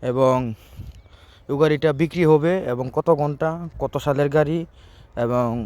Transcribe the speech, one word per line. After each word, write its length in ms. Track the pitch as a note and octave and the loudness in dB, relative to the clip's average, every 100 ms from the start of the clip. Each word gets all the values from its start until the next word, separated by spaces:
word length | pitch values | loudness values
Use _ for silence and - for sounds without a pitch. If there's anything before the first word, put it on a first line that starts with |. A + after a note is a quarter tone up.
| B2 | -4
এবং 260 | B2 C3 B2+ B2 A2 - - - - - - - - - | 0 2 2 -2 -8 -14 -18 -18 -18 -20 -20 -20 -20 -8
এই 60 | C#3 | 0
গাড়িটা 280 | D#3 D3+ D#3 C#3 | 2 2 0 0
বিক্রি 220 | E3 E3 D#3+ | -2 2 4
হবে 220 | D#3 D#3 F#3 - | 4 4 0 -2
এবং 140 | B2 B2+ C#3 | -4 -4 -4
কত 120 | D#3 D#3+ | 0 2
ঘন্টা, 280 | D3 C#3+ D#3+ E3 E3+ - | 2 -2 -4 -4 -10 -6
কত 120 | C#3 - - | -4 -4 -2
সালের 240 | C3+ C#3+ D3+ | 0 2 2
গাড়ি 240 | D3 E3 E3 - - - - - | 0 -2 -6 -14 -20 -20 -18 -6
এবং 240 | A#2 B2 A#2+ A#2+ | -2 0 -2 -4